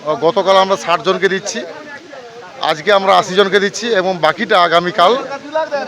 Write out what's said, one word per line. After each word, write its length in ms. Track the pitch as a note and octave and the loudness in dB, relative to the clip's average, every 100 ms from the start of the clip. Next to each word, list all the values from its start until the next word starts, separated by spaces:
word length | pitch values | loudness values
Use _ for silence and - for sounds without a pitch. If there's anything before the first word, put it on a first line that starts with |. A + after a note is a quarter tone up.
| D3 D3+ | -6 -2
গতকাল 360 | D#3 F#3 F#3 F#3+ | 0 0 2 2
আমরা 200 | F#3+ G3 | 2 0
ষাট 260 | F3+ E3+ | 0 -2
জনকে 260 | D3+ F#3 F#3 | 0 0 0
দিচ্ছি, 320 | F#3+ G3+ A3 E4+ D4+ D4+ - - C4+ - - - - | -2 -6 -10 -10 -14 -18 -18 -18 -20 -18 -18 -20 -6
আজকে 320 | D3 D#3 D#3 | -4 -2 2
আমরা 260 | G3 F#3+ F#3 | 2 4 4
আশি 160 | D#3+ | 4
জনকে 260 | F#3 G3 G3 | 2 2 2
দিচ্ছি 280 | G3 - A#3+ | 0 -2 -2
এবং 300 | G#3 F#3 F3+ | 0 0 0
বাকিটা 440 | D#3 D#3+ G#3+ G3+ | 0 0 0 2
আগামীকাল 540 | F3 E3+ F3 F3 F3+ B3+ - C#4 C#4 D#4 D#4 C#4+ | 4 2 2 2 2 2 -2 -10 -6 -4 -4 -4